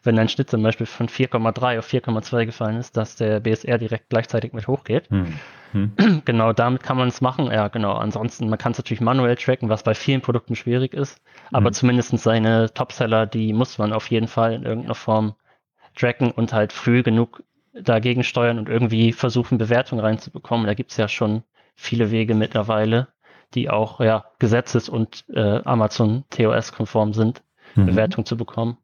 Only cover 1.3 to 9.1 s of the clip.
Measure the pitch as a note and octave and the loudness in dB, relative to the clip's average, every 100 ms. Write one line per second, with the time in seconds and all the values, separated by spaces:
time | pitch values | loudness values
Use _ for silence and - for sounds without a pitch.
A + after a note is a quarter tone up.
1.3 | A#2+ A2+ A2+ B2+ A#2 - B2+ - A2 - | 0 -2 0 -2 -2 -2 -4 -2 -4 -2
2.3 | A#2+ A2 - A2 A2 A#2+ A#2 G#2+ - A2 | -2 -2 -2 -4 -4 -4 -6 -6 -4 -2
3.3 | G#2+ A2+ A2 - A#2 A2+ A2 _ A2+ A#2 | 0 0 -2 0 -2 -2 -8 _ -2 -2
4.3 | A#2 A2+ A2+ G#2 C3+ - A#2+ - G2 F2 | -4 -4 -8 -4 -6 -2 -4 0 -2 -2
5.3 | D2+ - - - G#2 G#2 - A3 D#3+ - | -8 -14 -20 -6 -4 -2 2 4 4 2
6.3 | A#2 A2+ A2+ A#2+ B2+ - B2+ B2 - B2+ | 2 2 2 0 -2 -2 0 0 0 -2
7.3 | B2+ B2+ A2 G#2 A#2 G2+ A2 A2 A2 A2 | 0 -2 0 -2 -2 -2 -2 -4 -4 -6
8.3 | - A2+ A2 B2 - - A2 A2+ | -4 -4 -2 -2 -4 -6 -2 2